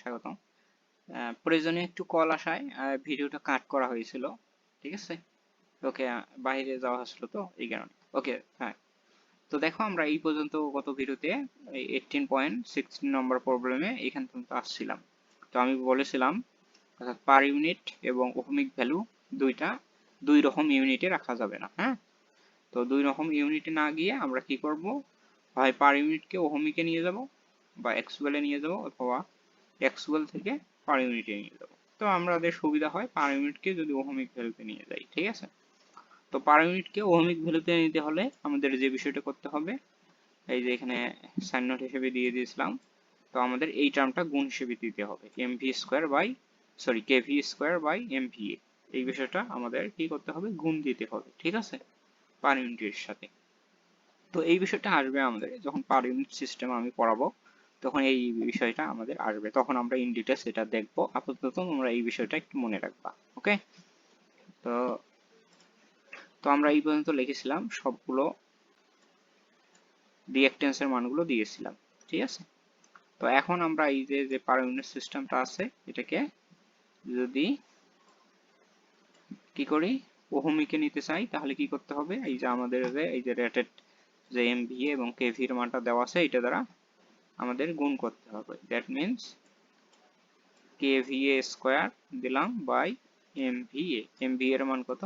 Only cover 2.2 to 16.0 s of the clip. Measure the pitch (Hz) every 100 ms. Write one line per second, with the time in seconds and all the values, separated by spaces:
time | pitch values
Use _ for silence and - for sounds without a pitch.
2.2 | 160 156 165 175 277 - 135 135 147 139
3.2 | 143 151 - 131 - 139 127 117 110 131
4.2 | 139 226 _ _ _ _ 143 202 - 165
5.2 | - _ _ _ _ _ 135 127 127 120
6.2 | - 135 127 135 135 131 127 123 120 -
7.2 | 113 214 185 - 120 113 - _ _ 143
8.2 | 135 - - - 117 - _ _ _ _
9.2 | _ _ - 151 160 165 214 175 151 156
10.2 | 160 156 151 156 147 139 139 135 135 131
11.2 | 156 254 269 _ - 135 - 131 - 143
12.2 | 135 135 147 233 - - - - 139 135
13.2 | 127 127 131 123 127 131 190 254 127 143
14.2 | 131 127 120 127 - - 110 98 - _
15.2 | _ _ - 127 127 131 127 131